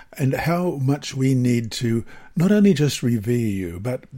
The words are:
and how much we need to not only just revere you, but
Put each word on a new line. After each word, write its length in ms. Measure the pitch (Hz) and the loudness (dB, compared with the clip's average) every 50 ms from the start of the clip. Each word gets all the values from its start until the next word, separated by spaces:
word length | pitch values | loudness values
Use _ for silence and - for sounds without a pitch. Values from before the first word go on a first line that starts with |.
| - _ - | -20 _ -6
and 160 | - 143 131 139 | -2 -2 -2 0
how 380 | 123 - 160 170 175 180 180 | -2 -2 -2 0 0 0 -2
much 440 | - 143 131 135 143 147 - - - | -2 -2 -2 -2 -2 -2 -6 -8 -4
we 200 | 135 131 135 135 | 0 0 2 2
need 360 | 127 123 123 120 120 117 107 | 2 2 2 2 0 -2 -4
to 320 | - - 127 117 113 117 - - - - - - - | -6 -4 -2 -2 -2 -2 -4 -6 -14 -20 -20 -6 -2
not 160 | 160 165 202 | 0 2 4
only 220 | 208 214 202 202 180 | 4 6 6 6 6
just 280 | 139 147 143 - - | 4 2 0 0 0
revere 360 | - 120 120 110 98 117 123 | 0 0 0 0 0 0 0
you, 420 | 120 117 107 98 98 92 85 85 92 | 0 0 0 -2 -4 -4 -6 -8 -8
but 240 | 101 127 127 - - - - | -6 -6 -6 -8 -10 -12 -8